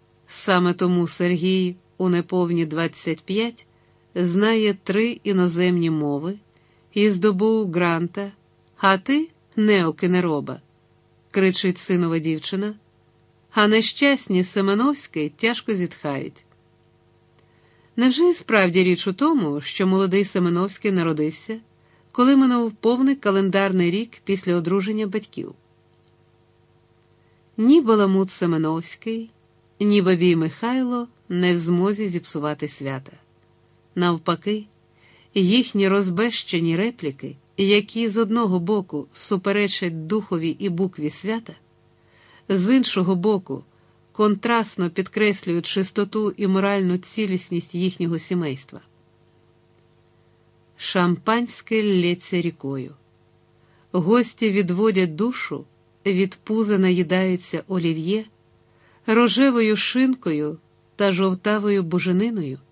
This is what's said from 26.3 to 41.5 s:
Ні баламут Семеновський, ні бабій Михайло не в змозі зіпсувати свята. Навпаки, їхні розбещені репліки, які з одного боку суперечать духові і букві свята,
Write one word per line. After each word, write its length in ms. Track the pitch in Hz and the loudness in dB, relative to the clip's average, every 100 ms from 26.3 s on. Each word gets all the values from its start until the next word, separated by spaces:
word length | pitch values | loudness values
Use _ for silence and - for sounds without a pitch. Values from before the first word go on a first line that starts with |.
| _ _ _ _ _ _ _ _ _ _ _ _ - | _ _ _ _ _ _ _ _ _ _ _ _ 0
Ні 240 | 226 320 | 4 6
баламут 500 | 233 214 196 190 190 | 6 4 4 2 0
Семеновський, 960 | - 175 160 160 160 165 - 226 226 226 _ _ _ _ _ | -2 -2 0 -2 -4 -8 -12 -8 -8 -10 _ _ _ _ _
ні 220 | 208 208 | 2 4
бабій 340 | 185 180 180 165 | 4 4 4 4
Михайло 720 | 160 - 233 262 247 247 240 _ - | 0 -4 -4 -2 -2 -4 -6 _ -8
не 260 | 180 180 175 | -2 0 0
в 40 | |
змозі 480 | 165 175 190 208 208 | 0 0 0 -2 -4
зіпсувати 600 | 175 - 156 147 147 147 | -6 -8 -6 -6 -6 -10
свята. 440 | - 139 131 135 - _ _ _ _ _ _ _ 175 | -10 -10 -10 -12 -20 _ _ _ _ _ _ _ -2
Навпаки, 680 | 175 165 170 170 202 214 208 _ _ _ _ _ _ | 0 0 -2 -4 -2 -6 -6 _ _ _ _ _ _
їхні 540 | 202 180 240 233 202 190 | 0 4 4 2 0 2
розбещені 880 | 196 190 170 233 226 - 175 165 165 | 2 0 0 -2 -4 -4 -2 0 0
репліки, 600 | 226 240 151 135 135 135 _ - | -2 -4 -10 -10 -14 -16 _ -2
які 520 | 196 208 208 226 233 | 2 2 2 -4 -2
з 80 | 208 | 0
одного 420 | 214 233 220 180 | 0 0 0 0
боку 480 | 170 214 190 147 - | 0 -2 -2 -8 -10
суперечать 920 | - - 190 196 202 202 - 180 165 156 | -12 -4 -2 0 0 0 -2 -4 -6 -4
духові 420 | 214 196 170 165 - | -4 -4 -4 -4 -4
і 100 | 196 | -4
букві 400 | 170 190 - 147 | -2 -4 -4 -8
свята, 440 | - 190 226 226 | -6 -6 -8 -8